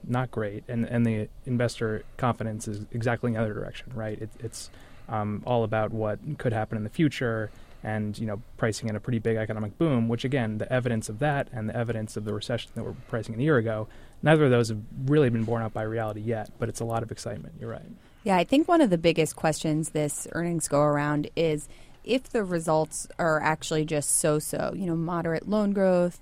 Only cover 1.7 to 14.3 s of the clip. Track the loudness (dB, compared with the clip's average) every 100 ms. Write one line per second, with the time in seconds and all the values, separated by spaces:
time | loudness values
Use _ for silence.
1.7 | 0 -4 -4 -8 -2 -2 0 -4 -6 -6
2.7 | -8 -6 -4 -2 0 0 0 -2 -2 -8
3.7 | -10 -10 -8 -6 -6 -10 -10 -10 -10 -14
4.7 | -16 -20 -18 -6 -4 -2 -2 0 0 2
5.7 | 0 0 -2 -2 -2 -6 -4 -2 0 -2
6.7 | -4 -2 2 2 2 -2 -2 -4 -10 -18
7.7 | -10 -4 -2 -2 -4 -4 -4 -8 -2 -2
8.7 | 0 -4 -4 -2 0 0 0 -2 -4 -4
9.7 | 0 2 4 2 0 0 0 0 -2 0
10.7 | 0 2 -2 -4 -2 0 0 -2 -4 -4
11.7 | -2 -2 -2 -4 -6 -4 -4 -2 -4 -4
12.7 | -8 -8 -10 -6 -6 -4 -2 2 4 2
13.7 | -2 -6 -12 -20 0 6